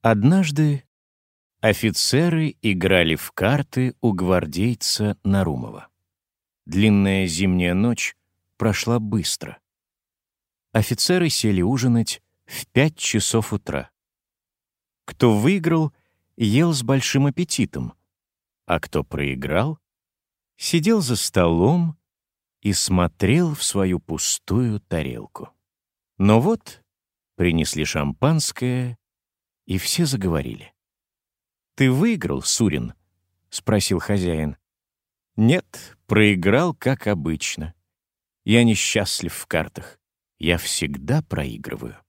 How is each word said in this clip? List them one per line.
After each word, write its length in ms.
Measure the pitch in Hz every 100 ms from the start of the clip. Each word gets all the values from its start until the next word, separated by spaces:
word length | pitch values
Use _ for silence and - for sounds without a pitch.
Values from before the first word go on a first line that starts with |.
Однажды 800 | 117 107 120 190 170 147 151 139 _ _ _ _ _ _ _ _
офицеры 960 | 113 101 110 - - 127 175 170 156 -
играли 520 | 110 95 92 92 82
в 160 | 78 -
карты 640 | - 95 143 - 127 127 -
у 120 | 120
гвардейца 1040 | 95 90 92 80 82 110 117 - - 107 101
Нарумова. 640 | 101 98 85 65 55 52 - _ _ _ _ _ _ _
Длинная 640 | - 92 107 101 98 98 92
зимняя 460 | 80 95 90 90
ночь 420 | 90 117 117 - - _ _ _ _
прошла 420 | 110 98 - 120
быстро. 640 | 107 107 82 - - - _ _ _ _ _ _ _ _ _ _ _
Офицеры 560 | 113 107 113 - 180 170
сели 340 | - 110 95
ужинать 640 | 90 131 127 117 110 - _ _
в 220 | _ - -
пять 240 | 123 151 156
часов 560 | - 107 - 113 107
утра. 400 | 104 - 71 - _ _ _ _ _ _ _ _ _ _ _
Кто 280 | - - 123
выиграл, 600 | 104 123 196 165 165 156 _ _ _ _ -
ел 360 | 110 120 170
с 100 | 147
большим 440 | 117 135 - 139 143
аппетитом, 680 | 156 180 - 117 67 60 - _ _ _ _ _ _
а 160 | - 85
кто 240 | - 76
проиграл, 720 | 69 73 71 65 67 80 135 156 _ _ _ _ _ _ _ _
сидел 440 | - 170 160 226
за 120 | 131
столом 840 | 113 - 95 87 82 101 175 170 - _ _ _ _ _ _
и 100 | 101
смотрел 840 | 95 - 92 87 _ 98 147 175
в 80 | 147
свою 380 | - 101 95 90
пустую 800 | - 78 - - - 104 123 104
тарелку. 680 | _ 85 67 58 52 - - _ _ _ _ _ _ -
Но 220 | 98 110
вот 420 | 160 226 - - _ _ _ _ _ -
принесли 480 | 87 82 78 78
шампанское, 1120 | 76 78 71 71 139 160 - - 127 127 123 120 _ _ _ _ _ _ -
и 120 | 92
все 280 | - - 160
заговорили. 680 | 131 95 80 62 55 - _ _ _ _ _ _ _ _ _ _ -
«Ты 140 | 135
выиграл, 520 | 131 226 208 - 67
Сурин?» — 520 | - - 107 73 58 - _ _ _ _ _
спросил 480 | - - 104 - 90
хозяин. 560 | - 104 90 80 78 67 _ _ _ _ _ _ _ -
«Нет, 600 | 113 175 - - - _ _
проиграл, 680 | 104 104 95 87 120 175
как 320 | - 127 131 107
обычно. 680 | 98 76 80 - - 80 - _ _ _ _ _ _
Я 200 | - 117
несчастлив 680 | 117 104 - 110 95 - 85
в 140 | - -
картах. 520 | 82 78 - - - _ _ _ _
Я 200 | 80 87
всегда 640 | - - 76 69 71 147
проигрываю». 760 | - 78 69 55 - - 58 -